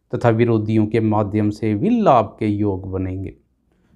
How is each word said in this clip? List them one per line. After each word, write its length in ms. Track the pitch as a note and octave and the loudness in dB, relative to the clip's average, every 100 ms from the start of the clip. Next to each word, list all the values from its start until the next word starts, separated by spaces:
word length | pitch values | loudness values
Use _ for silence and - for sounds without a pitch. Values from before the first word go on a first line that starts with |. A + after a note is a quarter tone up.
| _ | _
तथा 180 | B2 A#2+ | -2 2
विरोधियों 560 | A2+ A#2 A2 A2 A2 G#2+ | 2 2 2 0 0 0
के 140 | A#2 | 0
माध्यम 500 | A2 G#2+ G2+ G#2+ G#2+ | 0 0 0 0 -2
से 240 | G#2 A2 | -2 -2
भी 260 | G#2 F#3+ A#3+ | -2 0 2
लाभ 360 | F#3 B2 A2 - | 4 4 2 -2
के 80 | G#2+ | -4
योग 440 | G#2 G#2 F#2 F#2 | -2 -2 -4 -6
बनेंगे। 440 | F#2 F#2 F#2+ - - _ _ _ _ _ | -6 -6 -8 -10 -14 _ _ _ _ _